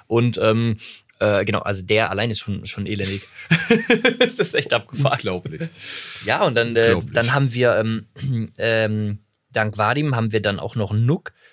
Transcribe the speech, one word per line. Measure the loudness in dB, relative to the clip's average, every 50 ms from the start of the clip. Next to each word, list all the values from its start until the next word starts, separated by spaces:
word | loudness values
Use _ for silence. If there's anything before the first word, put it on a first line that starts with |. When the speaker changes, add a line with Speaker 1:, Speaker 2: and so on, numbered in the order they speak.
| -6 0
Speaker 1:
Und, | 2 2 2 2 2 2 2
ähm, | 2 2 2 0 -2 -2 -4 -8 -14 -18 -20 _ _ _ -2
äh, | 0 2 2 2 2
genau, | 0 0 -2
also | -2 -4 -4 -4 -2
der | 2 2 2 2 2
allein | 0 -2 -2 -2
ist | -2 -4
schon, | -6 -6 -6 -6 -8
schon | -8 -8 -8 -6
elendig. | -6 -4 -4 -4 -4 -6 -6 -8 -12 -18 -16 -4 0
<laughs> | 0 0 4 4 2 4 4 2 2 4 4 2 2 2
Das | 0 0 2 0
ist | -2 -2 -2
echt | -2 0 0 0
abgefahren. | -2 -2 -4 -2 0 0 0 0 0
Speaker 2:
Unglaublich. | -2 -4 -4 -4 -6 -8 -8 -8 -8 -10 -10 -12 -14 -14 -12 -12 -12 -12 -14 -6 -2
Speaker 1:
Ja, | -2 0 2 2
und | 2 2
dann, | 2 0 2 2
äh, | 4 4 4
Speaker 2:
Unglaublich. | 4 2 0 -2 0
Speaker 1:
dann | 0 2 2 2
haben | 2 2 2 2
wir, | 2 2 4 4
ähm, | 2 2 0 -2 -4 -6 -10 _
<clears throat> | -8 -4 -2 -2 -2 -2 -4 -6 -4
ähm, | -2 0 2 2 2 0 0 0 -2 -2 -4 -6 _ _ _ _ _ _ -2
dank | -2 -2 0 0 0
Vadim | 0 2 2 0 0 0 0
haben | 0 0 0 0
wir | 0 0
dann | 0 -2 -2
auch | -6 -6 -4
noch | -4 -4 -2 0
Nook, | 0 2 2 0 0 -4 -10 -20 _ _ _